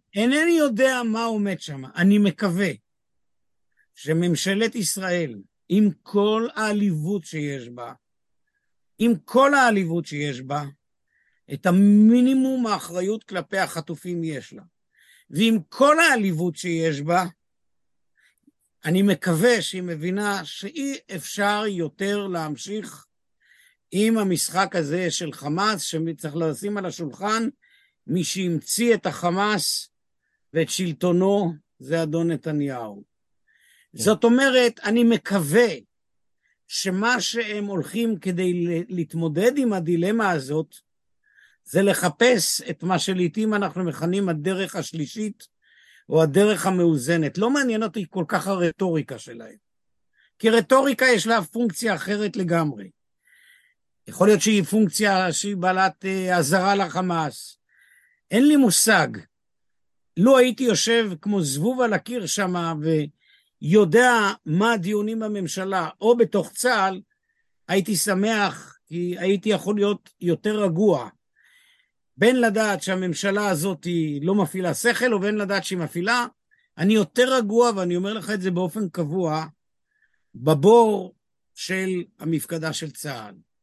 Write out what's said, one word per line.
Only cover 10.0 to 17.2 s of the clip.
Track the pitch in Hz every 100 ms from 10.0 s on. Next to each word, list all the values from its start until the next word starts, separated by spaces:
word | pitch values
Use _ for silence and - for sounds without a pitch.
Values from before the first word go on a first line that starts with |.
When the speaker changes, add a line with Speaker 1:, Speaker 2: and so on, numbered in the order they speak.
| 160
Speaker 1:
שיש | 147 147 127
בה, | 131 147 143 143 _ _ _ _ _ _ -
את | 139 185
המינימום | 180 202 208 214 240 254 262 262 262 226
האחריות | 196 170 180 190 220
כלפי | - 185 165 190
החטופים | 175 165 156 156 175 170
יש | 160 139 -
לה. | - - _ _ _ _ _ _
ועם | 151 226 220 -
כל | - 277 311
העליבות | 330 254 196 160 180 147
שיש | 180 165 165 143
בה, | 147 175